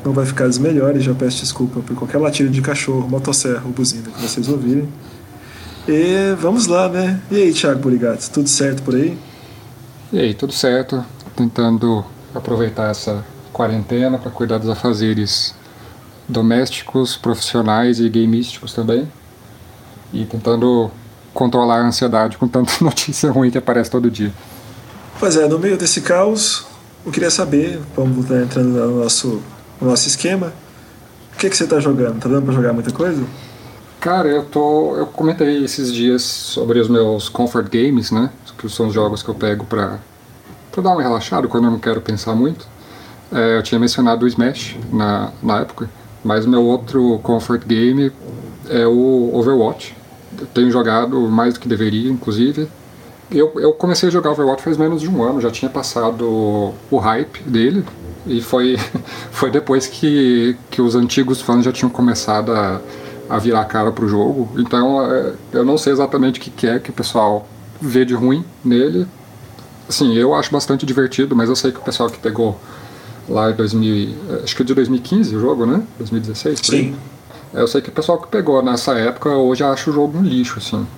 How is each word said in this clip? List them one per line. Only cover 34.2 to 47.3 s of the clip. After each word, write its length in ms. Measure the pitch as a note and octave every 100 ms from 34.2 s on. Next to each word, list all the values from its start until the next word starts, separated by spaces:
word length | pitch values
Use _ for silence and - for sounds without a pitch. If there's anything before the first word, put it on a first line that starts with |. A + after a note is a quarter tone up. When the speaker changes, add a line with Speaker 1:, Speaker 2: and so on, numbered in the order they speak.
| D#3
Speaker 2:
eu 160 | D3
tô, 540 | D3 D3 D3 D3+ D#3 C#3+
eu 100 | D3
comentei 580 | - D#3+ E3 D3 C#3+
esses 300 | C3+ - B2+
dias 280 | A#2+ A#2+ B2
sobre 580 | - - - - A#2 A#2+
os 80 | A2+
meus 400 | A#2 A2 G#2+ -
comfort 420 | - A#2+ A#2+ G2+
games, 400 | A2+ C3+ B2+ G#2
né? 200 | A2+ C3 - - -
Que 100 | A2
são 200 | - A2+
os 40 |
jogos 300 | G#2+ G#2 G#2
que 60 | -
eu 60 | G#2
pego 280 | G#2+ G#2
pra, 360 | G#2+ G#2+ G2 G2+ - - - - - - -
pra 100 | -
dar 80 | F#3
uma 120 | F3+
relaxada 440 | B2+ A2+ - F2+ -
quando 200 | A#2+ A#2+
eu 40 |
não 80 | A2+
quero 220 | A#2+ A2+
pensar 340 | - G#2+ A2+
muito. 320 | A2+ C3+ E3+ - - - - - - -
É, 280 | C#3+ A2+ A2+
eu 40 |
tinha 160 | G#2+ A#2+
mencionado 460 | A#2+ - A#2+ A#2
o 40 | A#2+
Smash 480 | A2+ A#2+ C#3+ - - -
na, 380 | A2 G#2 G#2 G#2 -
na 200 | - G#2
época, 280 | - - A#2 - - -
mas 220 | A2 A2 A2+
o 20 |
meu 160 | B2
outro 560 | A#2+ B2 A#2 C3+ B2 A2
comfort 420 | -